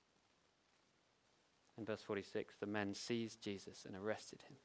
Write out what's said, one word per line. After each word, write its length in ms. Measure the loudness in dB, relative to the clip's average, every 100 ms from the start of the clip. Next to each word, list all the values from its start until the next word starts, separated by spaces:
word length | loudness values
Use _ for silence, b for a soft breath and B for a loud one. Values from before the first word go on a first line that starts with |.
| _ _ _ _ _ _ _ _ _ _ _ _ _ -20 _ _ -12 -4
In 60 |
verse 180 | 0 0
forty-six, 540 | 2 0 2 0 -2 -2
the 100 | 2
men 260 | 4 4
seized 480 | 2 0 2 0 -2
Jesus 440 | -4 -4 -6 -10
and 100 | -8
arrested 480 | -2 0 0 -2 -12
him. 140 | -14 -18